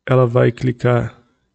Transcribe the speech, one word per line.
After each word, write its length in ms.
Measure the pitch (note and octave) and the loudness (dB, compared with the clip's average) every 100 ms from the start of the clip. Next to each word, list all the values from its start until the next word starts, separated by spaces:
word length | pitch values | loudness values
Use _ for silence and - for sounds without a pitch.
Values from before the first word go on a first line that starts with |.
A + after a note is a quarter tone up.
| - | -2
ela 220 | B2+ B2 | 0 2
vai 240 | A#2+ B2+ | 2 0
clicar 680 | A#2+ C3 A#2+ B2 A#2+ A#2 - _ _ _ | 0 -6 -4 -2 -2 -4 -12 _ _ _